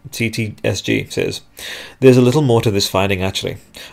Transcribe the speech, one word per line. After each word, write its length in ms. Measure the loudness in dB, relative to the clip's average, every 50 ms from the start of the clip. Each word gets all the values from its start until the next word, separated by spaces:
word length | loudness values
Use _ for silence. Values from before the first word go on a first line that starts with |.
| -20 -12
T 180 | -6 -4 -4 -4
T 280 | -2 -4 -6 -6 -6 -4 -4
S 200 | -4 -4 -2 -2
G 240 | -2 -2 -2 -2 -4
says. 320 | -4 -4 -4 -4 -6 -8 -12 -18 _ -16 -14 -14 -14 -14 -16 -18 -4 2
"There's 180 | 6 6 6 6
a 20 |
little 220 | 6 4 4 2 2
more 180 | 2 2 2
to 100 | 2 2
this 180 | 0 0 0 0
finding, 340 | 0 0 0 0 0 -2 -2
actually. 340 | -2 -4 -4 -6 -8 -8 -10 -14 _ -20 -20 -20 -14